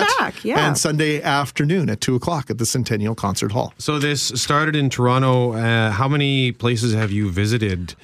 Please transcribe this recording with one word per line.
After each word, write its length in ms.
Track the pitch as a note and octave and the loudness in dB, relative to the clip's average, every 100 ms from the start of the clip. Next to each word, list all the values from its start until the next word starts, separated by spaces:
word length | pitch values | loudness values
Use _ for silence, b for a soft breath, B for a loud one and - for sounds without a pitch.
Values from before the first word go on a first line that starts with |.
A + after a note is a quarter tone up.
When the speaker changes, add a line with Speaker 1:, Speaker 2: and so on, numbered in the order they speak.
Speaker 1:
that. 140 | G#4 B4+ | 2 0
Speaker 2:
back, 260 | E3+ - G#3+ | -2 -6 -2
yeah. 220 | F#3+ D#3 | 0 0
Speaker 1:
And 100 | C#3 | 0
Sunday 440 | D#3+ D3+ D3+ D3 | 0 0 0 0
afternoon 680 | D#3 C#3+ C#3 - D3 F#3+ A#2 | 0 0 -2 -2 0 2 0
at 120 | A2 | -2
two 140 | - B2 | 0 0
o'clock 340 | - E3+ - | 0 -2 -4
at 100 | A2 | -4
the 60 | A2+ | -2
Centennial 500 | C3 A#2 G#2+ G#2+ A2+ | -2 -2 -2 -2 -2
Concert 360 | G2 F#2+ A2 | -4 -2 -2
Hall. 220 | A2+ - - | -2 -4 -6
Speaker 3:
So 200 | - D3+ | -4 -2
this 220 | D3 C#3 - B2 | 0 -2 -4 -4
started 400 | - D3 D#3 D3+ | 0 2 2 0
in 140 | C3+ | 0
Toronto, 640 | - B2 B2+ C3 B2+ B2 | 2 2 4 4 4 2
uh, 360 | A2+ A#2 A2+ A2 | 0 2 2 2
how 160 | G2+ C3+ | 2 0
many 440 | D3 C#3 C3+ B2+ | 2 2 2 0
places 420 | - A#2 A#2+ A#2+ | 0 0 0 2
have 180 | A2 G#2+ | 0 0
you 180 | G2+ G#2 | 0 0
visited? 640 | F2+ G#2 A#2+ G#2+ F2+ E2+ - | 0 0 2 0 -2 -6 -12